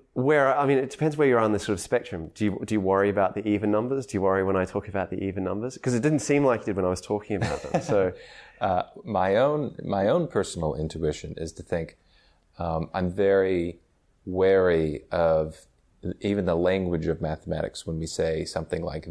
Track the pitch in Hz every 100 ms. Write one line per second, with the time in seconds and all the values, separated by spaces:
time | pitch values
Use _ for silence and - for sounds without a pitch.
0 | _ - 131 151 135 135 139 135 131 -
1 | 156 147 143 120 110 104 - 98 - 123
2 | - 87 80 - 107 95 - 107 95 98
3 | 101 101 92 104 104 104 107 104 123 135
4 | 123 101 95 95 95 95 92 104 - 98
5 | 90 95 95 95 92 98 123 - 131 120
6 | 147 151 - 143 139 117 - 98 90 92
7 | - 104 - 104 113 71 71 165 - 104
8 | 92 - - - - - 101 92 - -
9 | - 98 95 101 139 151 127 - - 101
10 | 98 165 160 107 92 87 80 64 78 80
11 | 78 76 76 - 82 - - 87 80 -
12 | _ _ _ _ _ - 85 80 82 95
13 | 90 95 98 98 95 90 85 - _ _
14 | _ _ - 92 95 95 90 82 78 73
15 | - 87 82 80 78 - - _ _ _
16 | 92 - 101 101 90 85 87 95 90 85
17 | 80 80 80 80 - 78 - - - 80
18 | 80 - 82 80 80 87 80 80 87 -
19 | 85